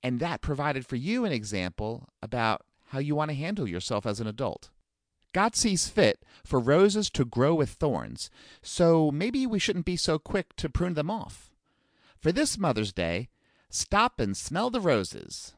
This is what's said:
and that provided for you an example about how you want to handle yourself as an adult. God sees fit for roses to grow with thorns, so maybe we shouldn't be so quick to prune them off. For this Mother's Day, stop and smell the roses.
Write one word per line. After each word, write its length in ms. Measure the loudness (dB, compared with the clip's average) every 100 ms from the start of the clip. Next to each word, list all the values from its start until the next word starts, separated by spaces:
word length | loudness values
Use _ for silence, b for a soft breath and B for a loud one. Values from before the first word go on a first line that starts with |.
and 160 | -2 -2
that 220 | -2 -4
provided 440 | -4 -2 -2 -2
for 120 | -4 -6
you 280 | -2 -2
an 60 | 0
example 760 | -2 -2 -4 -4 -4 -6 -6 -12 _
about 440 | -8 -2 0 0 _ _ _
how 100 | -6
you 160 | -2
want 160 | 0 -2
to 60 | -4
handle 320 | -6 -4 -4
yourself 360 | -4 -2 -4
as 140 | -2 -4
an 80 | -4
adult. 440 | -4 -6 -6 -14 _ _ _ _ _ _
God 220 | 0 0 2
sees 320 | 2 2 0
fit 380 | 4 4 4 _ b
for 160 | -2 0
roses 480 | 4 6 6 4 -2
to 160 | 0
grow 300 | 0 2 2
with 160 | 4 0
thorns, 580 | 0 -2 -2 -4 -10 -12 B B B
so 500 | -12 2 6 6 4
maybe 360 | 2 -2 0 0
we 120 | 0
shouldn't 280 | 0 -2 -2
be 100 | -2
so 220 | 0 -2
quick 360 | 0 -4 -4 -6
to 120 | -6
prune 240 | -2 -2
them 180 | -2 -2
off. 400 | -4 -8 -16 -20 _ _ b b b b b
For 140 | 0
this 260 | 2 0 0
Mother's 340 | 0 0 -2
Day, 380 | -2 -2 -2 -6 _ _ _ _
stop 500 | -8 0 2 2 0
and 160 | -4 -4
smell 320 | -4 -2 -2
the 100 | 0
roses. 760 | 2 2 0 -8 -14 -16 -18